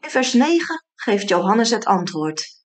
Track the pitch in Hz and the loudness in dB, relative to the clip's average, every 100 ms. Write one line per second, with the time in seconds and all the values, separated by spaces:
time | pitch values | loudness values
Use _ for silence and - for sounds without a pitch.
0 | - 262 254 240 285 339 330 330 _ _ | -4 -2 2 4 4 2 0 -8 _ _
1 | - 202 202 180 185 220 226 226 - 190 | -2 -2 2 0 2 2 2 0 0 0
2 | 175 156 156 156 - - | 0 -4 -6 -6 -12 -16